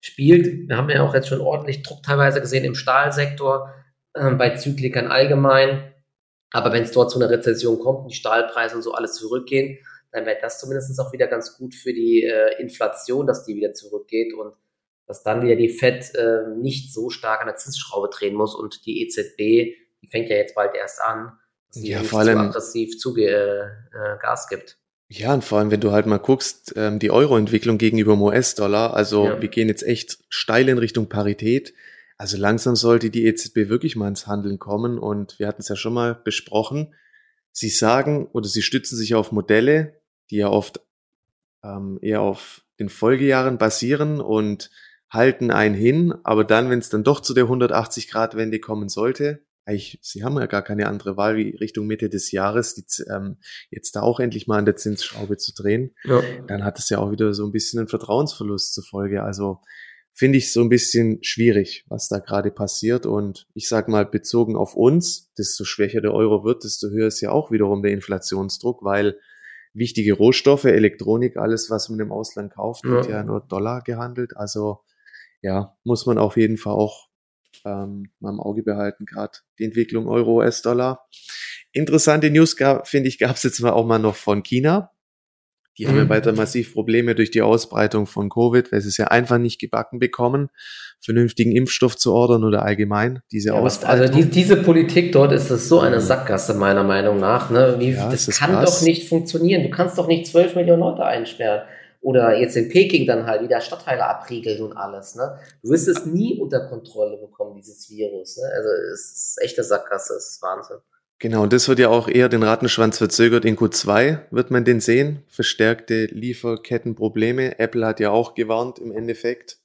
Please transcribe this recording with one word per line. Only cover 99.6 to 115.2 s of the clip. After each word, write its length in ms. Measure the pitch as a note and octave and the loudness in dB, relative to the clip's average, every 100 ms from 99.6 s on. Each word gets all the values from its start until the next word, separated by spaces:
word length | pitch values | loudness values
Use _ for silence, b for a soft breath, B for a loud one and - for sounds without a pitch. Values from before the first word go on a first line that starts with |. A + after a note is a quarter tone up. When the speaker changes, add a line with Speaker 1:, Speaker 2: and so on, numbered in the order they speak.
Speaker 1:
Du 80 | - | 0
kannst 260 | - F3+ - | -2 -2 0
doch 100 | F3 | 0
nicht 200 | E3 E3 | 0 2
zwölf 280 | E3+ F3+ | 4 4
Millionen 280 | F3+ F3 E3+ | 2 4 4
Leute 220 | F3 D3+ - | 4 -2 -2
einsperren 560 | A#2 A2+ - A2+ G#2 B B B B | -2 -6 -6 -2 -2 B B B B
oder 360 | C3 B2+ A#2 A2 | 2 4 4 4
jetzt 180 | A#2+ A#2+ | 2 0
in 120 | A2+ | 2
Peking 380 | - - F#3 C3 | 4 4 4 2
dann 200 | A#2 A#2 | 0 0
halt 160 | A2 | -2
wieder 180 | A#2+ A#2+ | 0 -2
Stadtteile 460 | - E3+ - B2+ - | -2 -10 -6 -2 -2
abriegeln 560 | - - A#2+ A2 G#2+ | -2 -6 -8 -6 -6
und 100 | A2 | -6
alles, 420 | G#2 G2 G2 - | -10 -12 -12 -16
ne? 240 | A2+ C3+ B B B | -8 -8 B B B
Du 80 | A2+ | 0
wirst 160 | D#3+ - | 2 2
es 180 | F3 | -2
nie 340 | E3 E3+ A3+ - | -2 -2 -2 -4
unter 280 | - C3+ - | -4 -4 -6
Kontrolle 480 | A#2 - A2 G#2 G#2 | -14 -14 -6 -6 -6
bekommen, 360 | G#2 _ G#2 | -16 _ -12
dieses 340 | G2+ G#2 G#2 - | -12 -20 -20 -20
Virus, 480 | G#2+ G#2 G2+ F#2 - | -8 -8 -8 -12 -10
ne? 60 | - | -8
Also 140 | - G#2+ F2+ F2 | -4 -2 -4 -4
es 200 | E2+ - - - - | -10 -12 -10 -8 -4
ist 20 | |
echt 160 | - - | -4 -4
eine 60 | |
Sackgasse, 500 | G#2 G2+ - G2 - | -2 -2 -2 -8 -6
es 160 | - - | -10 -10
ist 120 | - | -10
Wahnsinn. 360 | F#2 F#2+ - - _ _ _ _ | -8 -8 -10 -20 _ _ _ _
Speaker 2:
Genau, 200 | A2+ A2+ | -2 2
und 100 | G#2 | 4
das 160 | B2 B2+ | 4 4
wird 100 | B2+ | 4
ja 120 | B2 | 6
auch 180 | A#2 A2+ | 6 4
eher 220 | B2 B2+ | 4 4
den 120 | A#2 | 4
Rattenschwanz 540 | A2 A2+ B2 - A2+ - | 2 2 0 2 2 2
verzögert. 480 | G#2+ - A#2 A#2 | 0 4 4 6
In 100 | A2+ | 2
Q 140 | A2 A2 | 2 0
zwei 580 | - - G#2 C3 D#3 - | 0 2 4 4 0 -4
wird 200 | A#2+ B2 | -2 0
man 140 | B2+ | 2
den 160 | A#2+ A#2+ | 4 2
sehen, 420 | - A#2+ C#3+ D3 | 4 2 2 -4